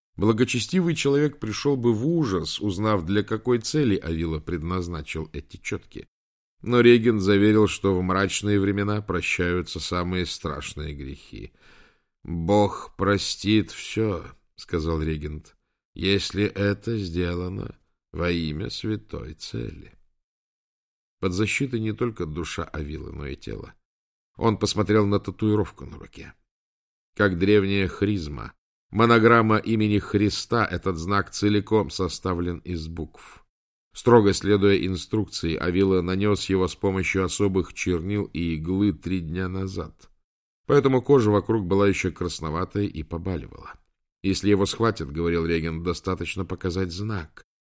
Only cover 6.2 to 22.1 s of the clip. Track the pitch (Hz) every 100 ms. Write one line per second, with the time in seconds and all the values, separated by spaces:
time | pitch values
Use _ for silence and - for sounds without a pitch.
6.2 | _ _ _ _ - 120 120 120 113 110
7.2 | 95 101 104 107 104 - 98 92 90 92
8.2 | 98 - 104 101 98 101 101 104 104 87
9.2 | - - 90 90 82 - - 90 87 92
10.2 | 87 - 87 69 - - 76 73 67 67
11.2 | - - 60 _ _ - - _ _ _
12.2 | - 85 82 104 104 - - - 95 101
13.2 | - - 98 107 98 - - - 110 87
14.2 | - - _ - - 87 78 80 78 78
15.2 | 78 76 - _ _ _ _ - 92 98
16.2 | - 95 104 - 101 101 - 113 95 82
17.2 | 87 87 90 101 - - _ _ _ 82
18.2 | 87 87 80 76 - - 110 107 - -
19.2 | 60 - - - 58 78 - - _ _
20.2 | _ _ _ _ _ _ _ _ _ -
21.2 | 98 90 110 - 139 120 110 101 123